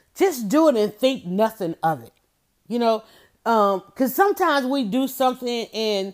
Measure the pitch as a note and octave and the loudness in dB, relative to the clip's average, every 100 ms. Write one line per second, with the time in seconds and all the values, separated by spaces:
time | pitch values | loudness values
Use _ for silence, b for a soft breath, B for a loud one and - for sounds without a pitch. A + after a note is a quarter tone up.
0 | _ - F#4+ C4+ G#3 C#4+ D#4+ A#3 G#3 G#3 | _ -2 0 0 0 4 4 4 0 0
1 | C4 B3 F3 F#3 A3 A3 F3 D#3+ E3 D3 | -2 0 -4 -2 -2 -2 -8 -2 -2 -4
2 | A2+ _ _ _ _ _ - A#3+ A#3 A3 | -8 _ _ _ _ _ -8 -2 0 0
3 | b b b b - A3+ G3+ F#3+ - - | b b b b 0 2 2 0 -6 -2
4 | C4 - G4+ - F4 C#4+ B3+ C#4 A3 B3 | -2 2 0 2 2 2 0 -2 -2 -2
5 | C4+ - C4 B3+ B3 A#3+ A3 G#3+ A3 G3+ | -2 0 -2 -2 -6 -6 -6 -6 -2 -2
6 | F#3+ | -4